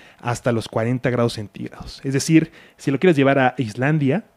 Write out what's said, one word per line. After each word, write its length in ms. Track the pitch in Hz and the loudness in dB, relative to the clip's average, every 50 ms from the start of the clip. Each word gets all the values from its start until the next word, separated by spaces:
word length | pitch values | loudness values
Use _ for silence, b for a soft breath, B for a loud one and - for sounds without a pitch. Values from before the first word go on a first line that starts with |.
| B B B | B B B
hasta 360 | B - 120 117 - - 127 117 | B -6 -6 -4 -2 -2 -2 -2
los 160 | 110 - - | -2 -4 -4
cuarenta 400 | - 117 113 120 127 123 - 131 | -4 -4 -2 -2 -2 -2 -2 -2
grados 240 | 120 120 120 117 - | 0 0 0 0 -2
centígrados. 680 | 117 104 - - - 120 - - - - - - - - | -6 -12 -12 -12 -12 -12 -12 -12 -14 -18 -18 -16 -12 -8
Es 80 | 139 131 | -4 -4
decir, 400 | 135 - - 160 160 165 - B B B B B | -2 0 4 4 4 4 2 B B B B B
si 120 | B - 147 | B -4 -4
lo 120 | 135 127 | -2 2
quieres 160 | - 185 160 | 2 2 4
llevar 200 | 139 135 135 139 | 4 4 4 4
a 160 | 139 131 123 - | 4 2 2 0
Islandia 680 | - 123 107 - 120 127 147 156 156 139 127 147 220 - _ _ | -2 -6 -6 -4 -4 -2 0 0 0 0 0 0 -2 -4 _ _